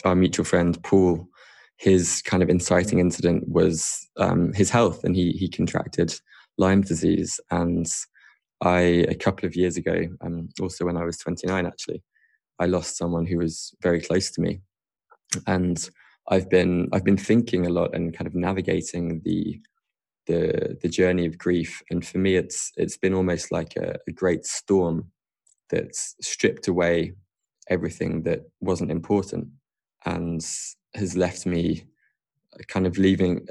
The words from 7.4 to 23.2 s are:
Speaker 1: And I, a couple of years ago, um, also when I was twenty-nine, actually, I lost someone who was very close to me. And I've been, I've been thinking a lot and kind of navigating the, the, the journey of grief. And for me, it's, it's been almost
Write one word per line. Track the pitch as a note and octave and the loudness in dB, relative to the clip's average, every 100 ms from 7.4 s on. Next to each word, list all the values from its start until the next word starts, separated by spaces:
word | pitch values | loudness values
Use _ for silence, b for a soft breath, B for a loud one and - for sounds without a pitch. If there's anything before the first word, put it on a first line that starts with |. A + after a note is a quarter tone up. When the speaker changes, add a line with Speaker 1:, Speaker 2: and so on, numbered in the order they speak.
| - | -4
Speaker 1:
And | F2+ E2+ F2 E2 - - b b b _ _ | -2 0 0 -2 -6 -10 b b b _ _
I, | F2 F2+ F2 F2 - | 2 4 6 4 4
a | - | 2
couple | F#2+ F2+ F2 | -2 -2 -4
of | F2 | 0
years | F2+ E2+ | 0 0
ago, | E2+ E2+ F2 F#2 | -2 -2 -2 -6
um, | E2+ E2+ E2+ - | -8 -8 -8 -8
also | F#2 - F2+ | -8 -4 -2
when | E2+ | -2
I | |
was | E2+ - | -4 -6
twenty-nine, | E2+ F2 F2+ F#2+ E2+ | -6 -4 -2 -2 -2
actually, | - - E2+ - _ _ _ _ - | -6 -10 -10 -12 _ _ _ _ -2
I | F2+ | 0
lost | F2+ - - | 0 -2 -6
someone | E2+ E2+ E2+ | -4 -2 -2
who | E2+ | -2
was | E2 - - - | -2 -6 -14 -4
very | F2 E2+ | 0 0
close | - F#2 - | 0 -2 -2
to | - | -2
me. | E2+ F2+ - _ _ _ _ _ _ - - | -4 -4 -12 _ _ _ _ _ _ -6 -2
And | F#2 F2+ D#2+ - b b b - | 0 0 -2 -6 b b b 0
I've | G2 F#2 | 0 4
been, | F#2 F2+ F2 F2 | 4 4 2 0
I've | F#2 | 0
been | F#2+ G2 | 2 2
thinking | - A#2 A#2+ F2+ F2 | 4 2 4 0 0
a | |
lot | E2+ - - | 0 0 -2
and | E2+ - | -6 -6
kind | E2+ | -6
of | F2+ | -2
navigating | F2 F#2+ F#2 E2+ - F2 E2+ D#2+ | -2 -2 0 -2 -2 -6 -4 -4
the, | - F2 E2+ - - _ _ _ _ _ - | -2 -2 -2 -8 -14 _ _ _ _ _ -2
the, | E2+ F2 - - - | 0 0 0 -4 -4
the | E2+ | -4
journey | - F#2 F2+ E2+ | 2 2 2 0
of | E2 | -2
grief. | F2+ F2 E2 - - | 0 0 -2 -10 -6
And | F2 - | -6 -4
for | F#2+ | 0
me, | F#2+ F2+ | 2 2
it's, | - - - - | 0 -6 -8 -4
it's | E2+ - | -4 -2
been | F#2 | 0
almost | F#2 | 2